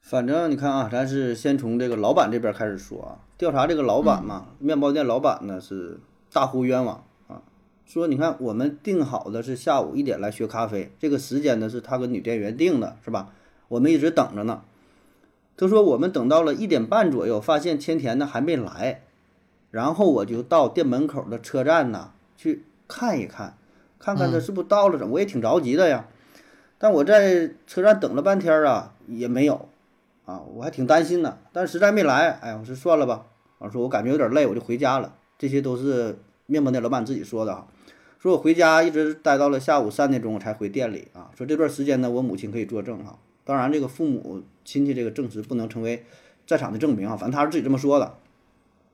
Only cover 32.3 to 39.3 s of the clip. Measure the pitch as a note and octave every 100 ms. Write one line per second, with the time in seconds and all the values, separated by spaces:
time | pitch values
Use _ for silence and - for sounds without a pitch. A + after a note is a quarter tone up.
32.3 | - A#2 A2 A2 C3 F3 D#3+ B2+ A2 A2+
33.3 | _ _ _ G#2 A2+ B2 A#2 A#2 D3 A#2
34.3 | C#3 B2 A2 A#2+ A#2+ C3+ C3 A2 - _
35.3 | _ C#3 C#3 C3+ B2 C#3 B2+ A2+ - _
36.3 | _ - D3+ C#3 B2+ A#2 C3 A2+ B2+ -
37.3 | A2+ G#2+ F#2 - _ - - _ _ F#3
38.3 | D#3+ D#3 E3 E3 D#3+ E3 D3+ D#3 D#3 D#3